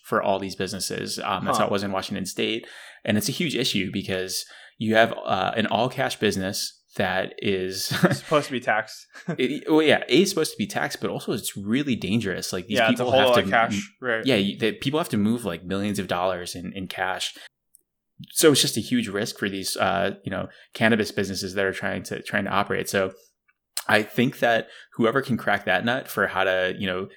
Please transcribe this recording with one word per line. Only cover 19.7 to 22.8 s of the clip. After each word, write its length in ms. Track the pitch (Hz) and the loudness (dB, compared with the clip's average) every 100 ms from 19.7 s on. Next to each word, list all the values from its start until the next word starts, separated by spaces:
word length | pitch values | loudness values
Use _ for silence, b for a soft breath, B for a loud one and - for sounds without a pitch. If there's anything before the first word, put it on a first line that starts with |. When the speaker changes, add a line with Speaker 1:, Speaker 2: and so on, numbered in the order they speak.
| 98 | 0
Speaker 1:
uh, 360 | 98 92 98 98 | 0 2 -2 -4
you 60 | - | -8
know, 180 | 92 95 B B | -6 -8 B B
cannabis 400 | - 113 113 104 | 0 2 4 0
businesses 400 | - 95 92 95 | -2 -4 -4 -6
that 140 | 98 95 | -2 -2
are 60 | |
trying 280 | 92 98 95 | -2 -4 -6
to, 180 | - - | -6 -10
trying 220 | - 104 | -4 -4
to 60 | 98 | -2
operate. 380 | 98 101 95 | 0 0 -2